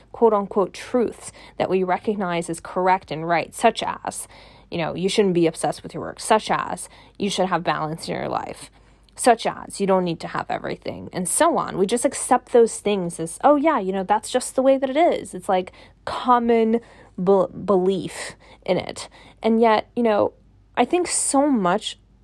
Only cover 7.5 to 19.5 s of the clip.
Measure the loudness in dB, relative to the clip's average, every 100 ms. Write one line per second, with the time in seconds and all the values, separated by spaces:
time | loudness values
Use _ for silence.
7.5 | 0 -2 -2 -4 -6 -8 -6 -4 -6 -8
8.5 | -12 -18 _ _ _ _ 0 2 4 0
9.5 | -8 -10 -4 2 2 2 -4 -6 -6 -6
10.5 | -6 -6 -8 -10 -12 -10 -8 -2 2 2
11.5 | 2 -2 -2 0 0 -2 -2 0 0 4
12.5 | 6 6 2 -2 -2 -2 -6 -8 2 4
13.5 | 4 4 0 -2 -4 0 -2 0 -4 -2
14.5 | 2 4 4 2 2 2 2 -4 -8 -2
15.5 | -2 -2 -10 -20 _ -10 -4 2 2 4
16.5 | 4 4 0 -4 -18 -16 -2 4 4 2
17.5 | -2 0 2 2 0 -4 -10 -12 -14 -20
18.5 | -10 -4 -4 -4 -12 -16 -20 -20 -6 0